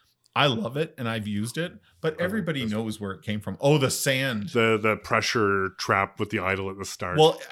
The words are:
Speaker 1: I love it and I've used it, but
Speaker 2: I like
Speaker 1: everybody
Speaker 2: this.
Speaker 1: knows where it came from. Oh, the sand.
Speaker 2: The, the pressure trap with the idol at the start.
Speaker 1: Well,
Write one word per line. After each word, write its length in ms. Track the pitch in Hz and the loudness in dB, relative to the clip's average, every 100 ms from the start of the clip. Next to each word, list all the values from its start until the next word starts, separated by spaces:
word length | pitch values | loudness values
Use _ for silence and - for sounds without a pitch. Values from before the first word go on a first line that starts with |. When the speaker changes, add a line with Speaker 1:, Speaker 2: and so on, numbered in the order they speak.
| _ _ _ - | _ _ _ 0
Speaker 1:
I 100 | 147 | 2
love 300 | - 190 139 | 2 -4 -4
it 180 | 165 - | -6 -6
and 100 | 117 | -6
I've 180 | 113 104 | -4 -4
used 320 | 104 110 156 | -4 -4 -6
it, 140 | 175 - _ _ | -10 -12 _ _
but 120 | 160 | -6
Speaker 2:
I 20 | 156 | -2
like 40 | |
Speaker 1:
everybody 420 | 180 220 170 139 | -4 -2 -2 -4
Speaker 2:
this. 80 | 113 | -2
Speaker 1:
knows 300 | 104 113 104 | -2 -4 -6
where 100 | 101 | -8
it 120 | 92 | -8
came 180 | - 107 | -6 -6
from. 160 | - 95 | -6 0
Oh, 160 | 139 151 | 4 4
the 140 | 131 | 4
sand. 600 | - 147 131 135 110 101 | 0 0 0 0 -2 -2
Speaker 2:
The, 280 | 120 113 110 | 4 4 4
the 160 | 110 104 | 2 0
pressure 720 | - 113 - 120 104 98 95 - | 0 0 0 2 2 2 -2 -4
trap 420 | - 101 98 - | 0 2 2 -2
with 100 | 104 | -4
the 80 | 107 | -2
idol 320 | 92 95 95 | 0 -2 -4
at 80 | 98 | -8
the 60 | |
start. 340 | 92 - 90 90 | -12 -8 -2 4
Speaker 1:
Well, 220 | 156 - - | 4 4 -8